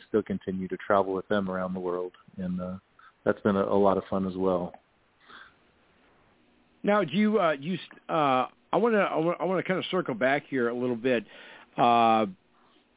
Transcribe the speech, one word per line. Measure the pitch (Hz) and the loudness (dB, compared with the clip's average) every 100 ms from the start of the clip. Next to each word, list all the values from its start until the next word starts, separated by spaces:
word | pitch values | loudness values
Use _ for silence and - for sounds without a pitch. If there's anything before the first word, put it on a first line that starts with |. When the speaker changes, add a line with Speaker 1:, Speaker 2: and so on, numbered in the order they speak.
| - | -2
Speaker 1:
still | 107 | -2
continue | - 95 - 95 92 | -2 -6 -6 -6 -6
to | 92 | -6
travel | - 101 95 | 0 2 2
with | 95 - | -2 -2
them | 104 95 | -2 -2
around | 92 92 | -4 -6
the | 92 | -6
world. | 90 87 90 - _ - | -6 -6 -8 -12 _ -10
And, | 90 90 | -6 -6
uh, | 90 92 _ _ - _ | -6 -10 _ _ -20 _
that's | 107 - | -4 0
been | 107 98 | 0 0
a, | |
a | 107 101 | 2 4
lot | 98 95 | 4 2
of | - | -2
fun | 98 95 | -4 -4
as | 90 | -2
well. | 95 90 87 - _ _ _ _ - - - _ _ _ _ _ _ _ _ _ _ _ _ _ | 0 0 -4 -12 _ _ _ _ -20 -20 -20 _ _ _ _ _ _ _ _ _ _ _ _ _
Speaker 2:
Now, | 202 208 | 0 0
do | 160 190 | 0 0
you, | 214 214 | 2 2
uh, | 170 | 2
you, | 143 151 170 - - - | 0 -4 -8 -10 -18 -4
uh, | 165 143 127 120 _ _ | 0 2 2 0 _ _
I | 170 | 0
wanna, | 233 208 | 2 2
I | 175 151 | 2 0
wa-, | 165 165 | -2 -2
I | |
wanna | 170 180 | -2 -2
kinda | - 180 - | -2 -4 -2
circle | 180 147 | -4 -4
back | 110 127 143 - | -2 0 0 -2
here | 135 117 | -2 -2
a | |
little | 123 127 117 | -2 -4 -2
bit. | 127 117 104 - - - - - | 0 0 -2 -14 -20 -20 -8 2
Uh, | 120 117 113 110 104 92 _ _ _ _ _ | 4 6 6 4 0 -6 _ _ _ _ _